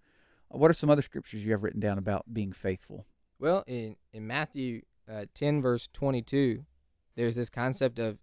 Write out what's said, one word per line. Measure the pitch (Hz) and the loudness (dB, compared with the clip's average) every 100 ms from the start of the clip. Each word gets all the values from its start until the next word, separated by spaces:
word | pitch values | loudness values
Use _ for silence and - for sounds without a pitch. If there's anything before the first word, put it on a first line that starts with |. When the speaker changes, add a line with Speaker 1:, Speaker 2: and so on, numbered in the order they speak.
| _ _ _ _ _ | _ _ _ _ _
Speaker 1:
What | 131 156 | 6 6
are | |
some | 165 147 | 6 6
other | 147 | 4
scriptures | - 139 - 107 104 | 4 -8 -10 -8 0
you | |
have | 107 | 0
written | 101 - | 0 0
down | 104 98 | 0 0
about | 95 101 - | -2 -4 -4
being | 113 98 | -6 -6
faithful? | 92 98 92 - 98 - _ _ _ | -4 -4 -4 -8 -16 -16 _ _ _
Speaker 2:
Well, | 147 185 - | 0 0 0
in, | 123 110 - _ | -6 -6 -12 _
in | 113 107 | -12 -4
Matthew, | 135 151 147 127 117 - _ - | -4 -4 -4 -6 -6 -12 _ -14
uh, | 110 101 | -12 -12
ten, | - 143 147 | -2 0 2
verse | 131 120 - | 2 0 -2
twenty-two, | - 139 131 117 139 135 113 143 _ _ _ _ - | -4 -2 -2 0 2 2 0 -8 _ _ _ _ -2
there's | 117 113 | -2 0
this | 120 | -4
concept | - 123 131 131 120 | -2 -4 0 -2 0
of | 113 104 | -4 -6